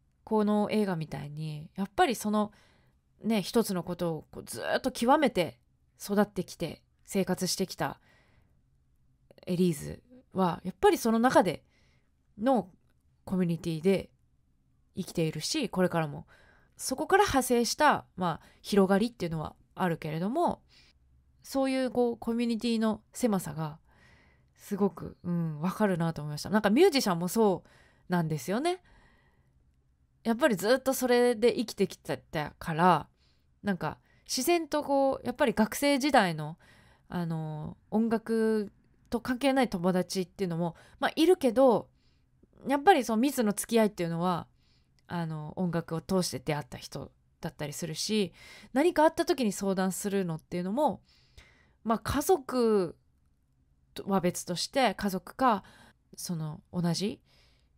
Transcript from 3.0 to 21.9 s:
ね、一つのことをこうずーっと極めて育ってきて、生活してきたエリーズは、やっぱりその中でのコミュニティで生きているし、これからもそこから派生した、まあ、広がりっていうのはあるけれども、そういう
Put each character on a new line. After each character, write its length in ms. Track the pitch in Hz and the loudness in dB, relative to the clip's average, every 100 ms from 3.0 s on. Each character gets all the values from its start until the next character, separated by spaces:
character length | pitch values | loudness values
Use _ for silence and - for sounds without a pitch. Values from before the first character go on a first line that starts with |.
| _ _ | _ _
ね、 200 | 214 220 | -2 -2
一 220 | 175 233 | 0 0
つ 100 | 214 | 0
の 80 | 180 | -2
こ 140 | 165 175 | -6 -4
と 180 | 175 | -4
を 120 | 156 - | -4 -10
こ 100 | - | -16
う 40 | |
ず 160 | - 117 | -12 -8
ー 180 | 76 240 | -2 -2
っ 20 | |
と 100 | 262 | -2
極 260 | - 233 302 | -2 2 4
め 120 | 277 | 2
て 300 | - 156 - _ _ _ - | 0 -4 -4 _ _ _ -16
育 180 | - 202 | -4 0
っ 60 | 208 | 0
て 180 | - | 0
き 120 | 180 - | -8 -6
て、 260 | 160 - _ _ | -10 -10 _ _
生 200 | - 202 | -6 -2
活 240 | 180 180 185 | -2 -2 -2
し 80 | - | -2
て 100 | 190 | -4
き 80 | |
た 240 | - 143 - _ _ _ _ _ _ _ _ _ _ _ _ _ _ - | -4 -6 -8 _ _ _ _ _ _ _ _ _ _ _ _ _ _ -4
エ 100 | 175 | 2
リ 160 | 180 | 2
ー 40 | 151 | 0
ズ 260 | 147 - _ - _ | -6 -14 _ -20 _
は、 280 | 190 185 175 | -2 -2 -2
や 60 | 180 | -8
っ 40 | - | 2
ぱ 100 | 415 | 2
り 80 | 339 | 4
そ 120 | 226 | 2
の 80 | 226 | 2
中 240 | 254 302 | 4 6
で 220 | 185 - _ _ _ _ _ _ _ - | 4 0 _ _ _ _ _ _ _ -6
の 300 | 233 247 - - _ _ _ _ | 0 0 0 -10 _ _ _ _
コ 120 | - 180 | -6 -2
ミ 100 | 175 | 0
ュ 20 | |
ニ 100 | 165 | -2
テ 120 | 170 | -4
ィ 100 | 160 | -2
で 300 | 180 190 - _ _ _ _ _ _ _ _ - | 2 0 -2 _ _ _ _ _ _ _ _ -12
生 80 | |
き 80 | 180 | -8
て 100 | - | -2
い 100 | 160 | -2
る 80 | 156 | -2
し、 280 | - 311 233 | -4 -4 -4
こ 140 | 180 | 0
れ 60 | 180 | 0
か 100 | 170 | 0
ら 80 | 156 | -4
も 200 | 143 - _ _ _ _ - | -6 -16 _ _ _ _ -12
そ 180 | - | -8
こ 140 | 262 302 | -6 2
か 80 | 392 | 4
ら 80 | |
派 180 | 403 269 | 4 2
生 220 | 233 240 | 2 2
し 100 | 233 | 2
た、 320 | - 302 196 - - | 2 4 4 -2 -6
ま 240 | 175 - | -4 -4
あ、 40 | - _ | -10 _
広 260 | - 202 185 | 0 4 6
が 80 | 196 | 4
り 120 | 233 | 2
っ 20 | |
て 160 | - 170 | -2 -6
い 20 | |
う 40 | |
の 80 | 160 | -6
は 160 | 151 - _ | -8 -12 _
あ 140 | - 180 | -4 -2
る 100 | 160 | -2
け 120 | 156 | -6
れ 100 | 156 | -4
ど 100 | 190 | -4
も、 320 | 294 339 - _ _ _ _ _ _ _ _ | 0 0 -2 _ _ _ _ _ _ _ _
そ 220 | - 269 | -6 -2
う 60 | 269 | 0
い 140 | 262 | 0
う 60 | 254 | 0